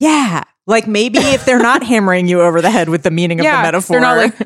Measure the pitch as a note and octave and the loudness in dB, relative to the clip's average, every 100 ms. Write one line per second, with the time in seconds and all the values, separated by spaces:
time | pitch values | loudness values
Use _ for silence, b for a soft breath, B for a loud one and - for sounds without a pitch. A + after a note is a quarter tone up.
0 | D#4 D4+ B3 E3 - _ - A3+ G#3+ G#3 | 0 0 0 -4 -8 _ -2 -2 0 -2
1 | A#3 A#3 C#4+ C4 - B3+ A#3 C4 A#3+ A#3 | 0 0 0 0 2 2 2 0 0 0
2 | F#3+ F3+ F3+ F3 F3 E3 E3+ A3 D#3+ E3 | 0 0 0 2 2 2 2 0 0 -2
3 | F3+ E3 F3 E3 D#4 C#4 F3 E3+ F#3+ B3 | -2 -2 -2 -2 0 0 0 -2 -2 0
4 | B3 B3 A#3 - | 2 2 0 -4